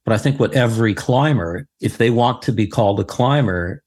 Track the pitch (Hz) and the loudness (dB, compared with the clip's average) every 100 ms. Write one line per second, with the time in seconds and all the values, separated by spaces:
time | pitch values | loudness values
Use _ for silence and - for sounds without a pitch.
0 | - 110 143 139 117 135 120 113 113 95 | -2 0 0 0 0 2 0 2 0 0
1 | - 127 151 131 85 87 - _ 107 - | 0 2 2 0 -2 -6 -10 _ -6 0
2 | 117 117 120 120 - 117 107 - 104 98 | 0 2 0 0 -4 -2 -2 2 0 0
3 | 95 - 127 143 113 90 87 - | -4 -2 0 2 0 -2 -4 -8